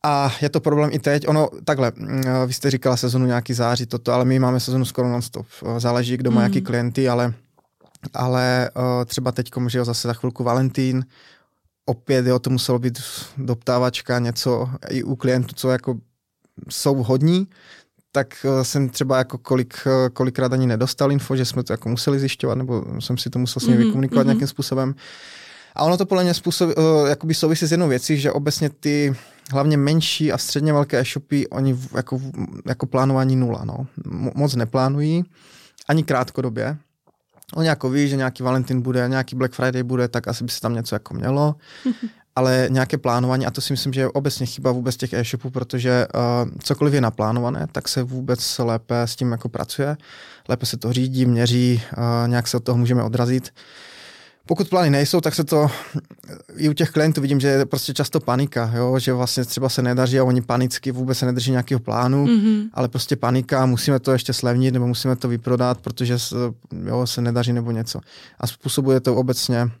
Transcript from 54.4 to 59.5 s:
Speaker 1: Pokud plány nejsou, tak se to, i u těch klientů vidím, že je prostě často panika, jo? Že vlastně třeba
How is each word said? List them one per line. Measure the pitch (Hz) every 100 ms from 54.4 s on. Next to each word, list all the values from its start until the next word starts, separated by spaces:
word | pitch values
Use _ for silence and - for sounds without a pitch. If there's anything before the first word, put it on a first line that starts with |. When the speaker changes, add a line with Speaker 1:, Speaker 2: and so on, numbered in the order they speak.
| -
Speaker 1:
Pokud | 165 175
plány | 185 165
nejsou, | 139 143 170
tak | 156 -
se |
to, | 151 156 147 - - - - - - - - -
i | 156
u |
těch | 147 160
klientů | - 156 156
vidím, | 135 139
že | 139
je | 135 139
prostě | 135 -
často | 135 139 156
panika, | - 123 143 135 117 117
jo? | 123 131
Že | 123
vlastně | 127 123 -
třeba | 123